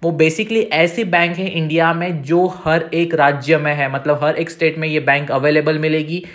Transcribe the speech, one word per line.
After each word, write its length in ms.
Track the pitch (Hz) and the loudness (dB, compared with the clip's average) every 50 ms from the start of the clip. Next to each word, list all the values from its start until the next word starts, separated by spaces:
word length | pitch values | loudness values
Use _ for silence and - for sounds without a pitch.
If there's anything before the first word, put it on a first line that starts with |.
| - | -4
वो 160 | 170 170 147 160 | -2 2 2 2
basically 500 | 160 160 - 214 214 226 226 208 - - | 2 2 0 -4 -2 0 0 0 0 2
ऐसी 320 | 156 165 175 165 - 226 | 2 2 2 2 -2 -2
बैंक 320 | 180 175 170 170 170 175 | 0 2 2 2 0 -2
है 120 | 165 190 190 | -4 -6 -6
इंडिया 440 | - 170 160 156 156 165 165 165 170 | -4 -4 -2 0 2 2 2 2 2
में 300 | 165 175 185 175 156 131 | 0 -2 -4 -4 -4 -2
जो 240 | 135 165 175 180 | 0 2 2 2
हर 440 | 180 170 - - 156 160 165 165 - - | 0 -2 -4 -2 0 0 0 0 -2 -2
एक 200 | 165 170 170 170 | -2 -2 0 2
राज्य 440 | 151 143 143 147 139 127 135 160 151 | 2 2 2 2 0 0 2 2 2
में 160 | 151 147 147 | 2 0 -2
है, 180 | 143 143 131 135 | -2 -2 -2 -2
मतलब, 320 | 139 135 151 147 147 - | -4 0 0 0 0 2
हर 120 | 151 156 | 0 0
एक 140 | 160 170 165 | -2 -4 -6
स्टेट 280 | - - 165 160 151 160 | -4 -2 -2 0 0 0
में 100 | 156 156 | -4 -2
ये 120 | 156 151 | -2 0
बैंक 300 | 143 139 139 143 147 143 | 2 2 2 2 2 -2
अवेलेबल 480 | 127 135 135 151 151 156 147 160 156 151 | -2 0 2 2 2 2 2 2 0 0
मिलेगी, 480 | 156 156 156 160 156 151 165 180 175 - - | 0 0 0 -2 -2 -4 -6 -8 -8 -10 -18